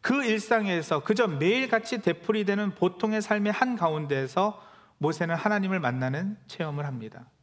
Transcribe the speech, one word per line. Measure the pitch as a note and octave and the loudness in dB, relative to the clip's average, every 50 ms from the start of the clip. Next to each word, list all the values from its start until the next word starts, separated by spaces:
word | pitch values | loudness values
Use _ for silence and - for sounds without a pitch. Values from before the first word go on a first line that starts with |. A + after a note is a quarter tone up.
그 | - - B3 C#4+ C#4 | 0 0 0 0 2
일상에서 | A3+ A3 G#3+ G#3 - A#3+ A3+ G#3 G3 F3+ E3+ D3+ - D#3+ D3 - | 2 0 0 2 2 2 2 2 0 0 -2 0 0 -2 -2 0
그저 | - G#3+ G3+ A#3+ | 0 2 2 2
매일같이 | F#3+ D#3 C#3 D#3 F3+ A3+ B3+ C4 - - A3 A3 - B3+ A3+ | 2 2 0 2 2 2 2 2 2 0 0 0 -2 -6 0
되풀이되는 | - - E3 - - - G#3+ G#3+ G#3 G3 G3+ G3+ G#3 G3+ F#3 | 0 0 -2 0 0 0 0 2 2 0 0 0 -2 -4 0
보통의 | - F3+ F3+ F3+ - - G#3+ A3 G#3+ | 0 0 0 0 0 -2 0 0 -2
삶의 | G#3 - G#3 G#3 G3+ G#3 G3+ | 0 0 0 2 2 0 2
한가운데에서 | - B3+ B3+ B3 G#3 F3 E3 D#3 D#3 D#3 C#3+ C#3+ C3+ C3+ C3 - F3+ G3 G#3+ G#3 - - - - - - _ _ | 2 0 0 0 0 0 0 0 0 -2 0 0 0 0 0 2 2 2 2 0 -4 -18 -20 -20 -20 -20 _ _
모세는 | _ C#3+ D3+ D#3 D3+ F3 E3 E3+ | _ 0 0 0 0 0 -2 -2
하나님을 | D3+ - G#3 G#3+ G3+ F#3+ F#3+ F#3+ F#3 | 0 2 2 2 2 0 0 0 0
만나는 | D3+ B2 B2 C3 B2+ C3 C3 D3+ F#3 G3 G#3+ - - | 0 0 0 0 0 -2 -2 -2 -2 -4 -6 -8 -12
체험을 | - - - E3+ D#3 C#3+ C#3+ D3 | -20 -8 -6 -6 -4 -4 -4 -6
합니다. | C#3+ C3 A#2+ A2 A2 - - B2+ _ _ _ | -6 -6 -8 -10 -12 -14 -18 -20 _ _ _